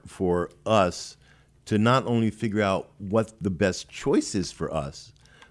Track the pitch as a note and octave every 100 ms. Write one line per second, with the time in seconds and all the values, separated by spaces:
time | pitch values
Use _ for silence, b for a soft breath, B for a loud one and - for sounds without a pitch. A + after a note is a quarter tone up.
0 | - - F2+ F2 E2 - G#2 A2 F2+ -
1 | - - b b b b - G#2+ A#2 C3
2 | A2+ A#2 A2 - A2+ G#2 G2 F#2 - -
3 | G2 A2 G#2+ - F#2+ E2 F#2+ - - -
4 | C3+ G#3+ - G2+ D#2+ - D2+ D#2 C#2+ -
5 | - b b b b